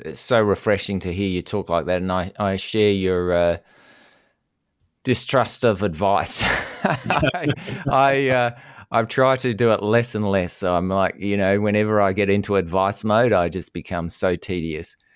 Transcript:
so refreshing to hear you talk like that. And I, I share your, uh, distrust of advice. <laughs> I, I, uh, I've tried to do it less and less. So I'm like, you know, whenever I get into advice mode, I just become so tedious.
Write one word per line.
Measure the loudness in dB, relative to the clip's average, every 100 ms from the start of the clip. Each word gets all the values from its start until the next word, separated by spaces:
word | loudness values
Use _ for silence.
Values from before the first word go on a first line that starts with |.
| -10
so | -4 2 4
refreshing | 4 2 0 0 -2 -4
to | -4
hear | -2 -2
you | -2
talk | -4 -6 -2
like | -2 0
that. | -2
And | -2
I, | -4 -4 -4
I | -4 -4
share | -4 0 2
your, | 2 0 0 0
uh, | 2 2 0 _ _ _ -20 _ -20 _ _ _ _ _ _ _ _
distrust | -2 0 0 0 0 0 0
of | 0
advice. | -2 0 0 2 0 0
<laughs> | 0 -2 -6 -4 -4
I, | -2 -2 0 0 0 -4 -4 -8 -8 -2
I, | 2 4 2 2
uh, | 2 0 -4 -16 -20 -4
I've | -2 0
tried | 2 2 2
to | 0 2
do | 2
it | 2
less | 2 2 0
and | -2 0
less. | 0 0
So | -2 0 0
I'm | 0
like, | 0 0 -2
you | -2 0
know, | 2 2
whenever | 2 0 2 2
I | 2
get | 2 2
into | 2 2 0
advice | 0 0 0 0
mode, | 0 2 4
I | 2 2
just | -4 -8
become | -10 -8 -6 -4
so | -2 0 -2
tedious. | -4 -4 -4 -6 -10 -18 -20